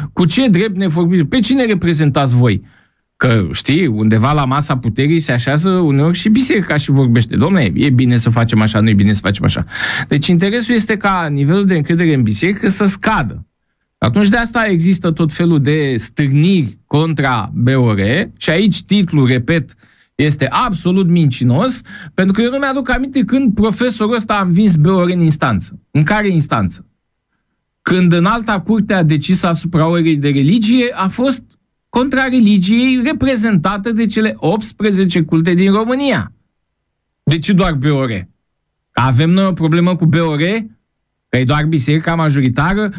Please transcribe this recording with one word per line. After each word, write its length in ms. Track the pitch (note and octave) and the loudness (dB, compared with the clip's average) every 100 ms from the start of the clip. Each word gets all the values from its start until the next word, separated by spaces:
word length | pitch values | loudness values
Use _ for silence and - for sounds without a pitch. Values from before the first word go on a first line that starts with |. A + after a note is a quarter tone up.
| D3+ | -6
cu 120 | - | 0
ce 240 | F3+ B3 C4 | 0 2 2
drept 280 | E3+ A3 F#3 | 2 0 -2
ne 100 | F#3+ | -2
vorbiți? 380 | D#3+ E3+ F#3 | 0 2 2
Pe 140 | C#3 C4 | 0 0
cine 260 | G#3+ C4+ | 0 0
reprezentați 720 | A#3 F#3+ F3 D3+ D3+ D3 C3+ A#2+ | 0 0 0 0 0 2 2 2
voi? 260 | B2 F#2+ - _ _ _ _ - | 2 0 -6 _ _ _ _ -4
Că, 300 | B2+ A2+ F2 | 0 0 0
știi, 340 | - - D#3 D#3 | -4 -2 0 0
undeva 460 | G#2+ A2 A2 C3 | 0 2 2 2
la 120 | D3+ | 0
masa 320 | C3 C#3 D3 C3 | 0 -2 -2 -4
puterii 440 | A#2+ C3 C#3+ E3 | -4 -2 0 0
se 120 | D3+ | 0
așează 380 | A#2+ C3+ D3+ F#3+ | -2 0 0 0
uneori 460 | F#3 D#3+ C#3 D#3+ F3 | 2 2 2 2 0
și 120 | G#3+ | 2
biserica 480 | A3 C4 A#3 - D3+ | 2 2 0 0 -2
și 140 | - | 0
vorbește. 460 | C#3 B2+ A#2 - - | 2 2 2 0 0
„Dom'le, 360 | D#3 F#3+ G#2+ | 2 2 0
e 160 | - C#3 | 0 2
bine 260 | B2 B2 A#2+ | 2 2 2
să 140 | A#2 | 0
facem 300 | A2+ A#2 A2 | 0 0 0
așa, 200 | G#2+ G#2+ | 0 2
nu 80 | A2 | 2
e 60 | |
bine 180 | G2+ G2 | 2 2
să 80 | G2+ | 0
facem 240 | G2+ G2+ | -2 -2
așa.” 200 | F#2+ F2+ - - - - - | -2 -2 -6 -8 -6 -6 -2
Deci 180 | D3 E3 | -2 2
interesul 480 | F3 G3 A#3+ A#3 | 2 2 -2 0
este 220 | A#3 G#3 G#3 | -2 0 -2
ca 300 | G3+ F#3 D#3+ | -2 -2 -2
nivelul 400 | C#3+ C#3+ G3 G3 | -2 0 2 2
de 100 | E3+ | 0
încredere 380 | C#3+ E3+ E3+ | 0 0 2
în 80 | C#3 | 2
biserică 460 | A2 G#2 E3+ G3+ G#3+ | 0 0 -2 -2 -2
să 160 | F#3+ | 0
scadă. 600 | G3+ - A3 G3+ A2+ D2 - _ _ _ _ - | -2 -2 -2 -2 -4 -8 -18 _ _ _ _ -6
Atunci 300 | A2 F#3+ G3+ | -2 2 2
de 80 | A#3 | 2
asta 300 | A#3 A#3+ G#3+ | 0 -2 0
există 420 | F3 F3 F#3 F3 | 0 2 0 -2
tot 220 | D#3 E3 | -2 -2
felul 300 | - E3+ D#3 | 0 0 2
de 320 | C3+ D#3 C#3 A#2+ | 2 0 0 -4
stârniri 840 | - - C#3+ C#3+ F3 F#3 A2+ - - | -6 -4 0 2 2 2 0 -6 -4
contra 640 | D3 E3 D3 C#3 A#2+ G2 | 0 0 0 -2 -2 -4
B 140 | - B2 | -2 0
O 180 | C3+ A#2 | 2 2
R 80 | G2+ G2 D#3 A#3 - | 0 0 0 -4 -6
și 140 | - | -2
aici 320 | D#3+ G#3+ - | 0 0 0
titlul, 440 | - G#3 F3 D3+ B2 | 0 0 0 2 2
repet, 480 | B2+ A#2+ E3 B2+ - _ _ _ | 0 0 -2 -4 -14 _ _ _
este 320 | - D3+ D3 - | -2 -2 0 -2
absolut 580 | F3+ B3 E3+ F#3 F#3+ F3 | -2 -2 -2 0 0 2
mincinos, 720 | F3 D3 - B2 C3+ B3+ B3+ - - D#3 | 2 2 0 0 2 0 -4 -10 -20 -10
pentru 200 | - F#3+ | -2 0
că 80 | G3 | 0
eu 80 | A#3 | 0
nu 80 | C#4 | -2
mi-aduc 320 | C#4 C4+ C4 | -4 -4 -2
aminte 340 | B3 C4+ C4+ | -4 -2 -2
când 300 | G#3 C4 C4 | 0 0 0
profesorul 600 | G3+ G#3+ - B3 - G#3+ | 0 0 0 -2 -2 -2
ăsta 200 | A#3+ G#3 | -2 -2
a 80 | G#3 | -2
învins 340 | F#3 E3+ G#3+ D#3+ | 0 2 2 4
B 100 | D#3+ | 2
O 180 | F#3+ | 2
R 60 | F3 | 0
în 100 | F3+ | 2
instanță. 580 | E3 D3+ C3+ G2 - - _ | 0 0 -2 -2 -6 -16 _
În 120 | C#3+ | 0
care 260 | D3+ G#3+ G#3 | 0 0 0
instanță? 580 | E3 D3 A#2+ F#2 - - _ _ _ _ _ _ _ _ _ | 0 0 -2 -2 -6 -18 _ _ _ _ _ _ _ _ _
Când 300 | - F3+ F3 | -2 2 2
Înalta 480 | F3 F#3+ A#3 A3+ G3+ | 2 2 -2 -2 -4
Curte 340 | - A3 G#3 | -2 -2 0
a 80 | G3 | 0
decis 400 | D#3 D3+ - F#3 | 0 0 0 -2
asupra 460 | F3+ E3 E3 D#3 D#3+ | -2 -4 -2 -2 0
orei 280 | F3 E3 D3+ | 0 0 0
de 120 | C#3+ | 0
religie, 640 | C#3 C#3 A3+ G#3+ B3+ A#3+ | 0 2 2 2 2 0
a 140 | - F#3+ | -2 -4
fost 340 | - C4+ C4 - _ _ _ _ | -2 -2 -4 -10 _ _ _ _
contra 320 | A#3 C4+ C4 | -4 -2 -2
religiei 800 | C4+ B3+ G#3 G#3 F3+ A#3 C4 B3+ | 0 2 4 4 2 2 2 0
reprezentată 880 | B3 D4+ C4 B3 A3+ F#3 F#3 G3+ A#3 | -2 -2 -2 0 0 0 0 -4 -4
de 140 | A3+ A3+ | -2 -2
cele 280 | A3 A3 - | 0 -2 -2
optsprezece 840 | D3+ G#3+ - - G#3 F#3+ F#3+ F3 | -2 -2 -4 -4 -2 0 0 0
culte 320 | D3+ D#3+ E3 | 0 0 2
din 180 | F3 G3 | 2 2
România. 600 | G3+ A3+ C4 C#4 E3 - - _ _ _ _ _ _ _ _ | 2 0 -2 -2 -2 -4 -14 _ _ _ _ _ _ _ _
De 160 | - D#3+ | -4 -2
ce 140 | F3 | 0
doar 220 | F#3 F3+ | 2 2
B 100 | C#3+ | 0
O 200 | D3 C#3 | 0 0
R? 60 | C3 G2+ F2 _ _ _ _ _ _ | -2 -6 -10 _ _ _ _ _ _
Avem 380 | - C3 B2 E3 | -2 0 2 2
noi 160 | F#3 G3 | 2 0
o 60 | |
problemă 440 | E3+ D#3+ E3+ F3 F3+ | 0 0 2 2 2
cu 100 | D#3+ | 0
B 80 | |
O 200 | D#3+ E3 | 2 0
R? 60 | D3 F3 A3+ A3 - _ _ _ _ _ | -2 -2 -4 -6 -14 _ _ _ _ _
Că 80 | B2 | -2
e 80 | |
doar 200 | B2+ D3 | 0 0
biserica 500 | D#3 D#3+ B2 D#3 E3 | 0 -2 0 0 0
majoritară? 760 | E3 D#3 C#3 B2+ B2 D#3+ G3+ G#3 | -2 0 0 0 0 -2 -2 -4